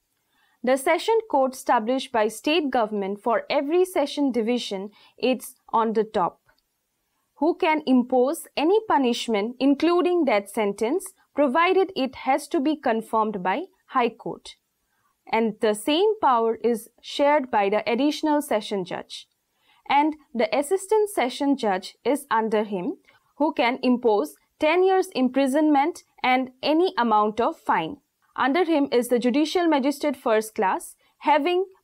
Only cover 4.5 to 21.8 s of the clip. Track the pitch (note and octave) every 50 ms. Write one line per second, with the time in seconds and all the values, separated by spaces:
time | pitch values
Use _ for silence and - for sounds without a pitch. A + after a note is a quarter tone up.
4.5 | B3 A#3+ A#3+ - G3+ F#3+ G3 G#3 _ _ - _ _ - - B3 B3+ B3+ - -
5.5 | - _ _ - - A3+ A3+ A3+ G#3+ A3 G#3 G#3+ - G#3 F3 E3 - _ _ _
6.5 | _ _ _ _ _ _ _ _ _ _ _ _ _ _ _ _ _ - C#4+ E4
7.5 | - - F#4+ D#4+ D#4 D4+ D4+ - C4 B3 A#3+ B3 B3+ B3+ B3 C4+ E4 - - -
8.5 | - - C4+ E4 G4+ A4 A4 G#4+ E4+ C#4+ C4+ A#3+ A#3+ - - - A3 G3+ G3 A#3
9.5 | B3 - C4 C#4 C#4+ C#4 D#4 E4 F4 F4 - F4+ F4+ F4 D#4 - A3 G3+ G3+ -
10.5 | - A#3 G#3+ G3+ G3+ - A3 A3+ D4+ G4 - - - _ _ _ - - D4 C4+
11.5 | B3 E4 E4+ F4+ F#4+ F#4 F#4+ F#4 - - C4 B3+ C4 - - B3+ C4+ D#4+ D4 -
12.5 | - E4+ C4 D4+ D#4 D4+ - C4+ A3+ A3+ A3 - - A3 G#3+ G#3+ G#3+ G3 F3+ F#3+
13.5 | F#3+ C4+ F#4 - _ _ _ - - C4+ A#3+ A#3 A#3 - - F3 - - - -
14.5 | - _ _ _ _ _ _ _ _ _ _ _ _ _ _ - - A3+ A3+ A3
15.5 | G3+ - - G#3+ G#3 G#3 - D4+ D4 E4 G4+ A4 G#4 G#4+ - C#4+ B3+ A#3 A3+ A3+
16.5 | A3+ A3+ - A#3 A#3+ A3 - - _ _ - - - - C#4+ C#4+ D4 D4+ B3+ B3+
17.5 | - G#3+ G3+ G3 G#3 G#3+ - - A#3+ A3 C#4 D4+ D4 - - D#4 D4 D4 D4 -
18.5 | A#3+ G#3 G#3 - G#3+ G3 F3+ - - - - - - - - _ _ _ _ _
19.5 | _ _ _ _ _ _ _ - C4 C#4+ D4 D#4 D4+ - _ _ - A3+ A#3+ -
20.5 | - C4 C#4+ - F#4+ F#4+ - - G#4+ G#4+ G#4+ G#4 - F4+ A#3+ B3+ B3 - D4 C#4
21.5 | C#4 C#4 A#3 G#3 F#3+ F#3